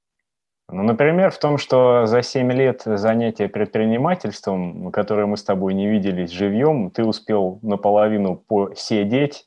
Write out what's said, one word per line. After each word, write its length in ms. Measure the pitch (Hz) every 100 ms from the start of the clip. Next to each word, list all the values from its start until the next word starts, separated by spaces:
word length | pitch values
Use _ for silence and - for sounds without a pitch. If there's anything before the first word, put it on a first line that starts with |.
| _ _ _ _ _ _ -
Ну, 120 | 180
например, 480 | 117 113 147 170 190
в 80 | -
том, 180 | 147 143
что 480 | - 127 127 120
за 160 | 110 120
семь 320 | 120 135 127
лет 300 | 127 131 123
занятия 640 | 110 104 110 113 117 110 101
предпринимательством, 1400 | 104 104 110 110 117 156 180 104 - - 95 87 87 90
которые 320 | 104 101 107 104
мы 120 | 104
с 40 |
тобой 300 | - 95 95
не 160 | 95 101
виделись 420 | 107 95 90 85
живьём, 600 | 87 101 107 151 147 92
ты 140 | -
успел 540 | 113 98 - 104 92 95
наполовину 760 | 113 101 104 104 107 107 95 90
посидеть, 1120 | - 104 98 - - 113 101 127 143 -